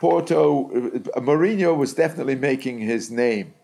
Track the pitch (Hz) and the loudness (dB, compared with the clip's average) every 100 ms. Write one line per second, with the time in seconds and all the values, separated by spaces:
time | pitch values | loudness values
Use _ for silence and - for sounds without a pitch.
0 | 170 170 170 160 151 143 - 120 123 127 | 2 2 2 4 4 2 0 -4 -4 -6
1 | 98 - 123 151 180 214 175 156 135 - | -6 -4 2 2 2 2 2 2 0 0
2 | 160 160 127 131 143 135 131 120 107 117 | -2 -2 -4 -2 -2 -2 -4 -6 -2 -4
3 | 110 120 120 107 92 - | -4 0 0 0 -4 -14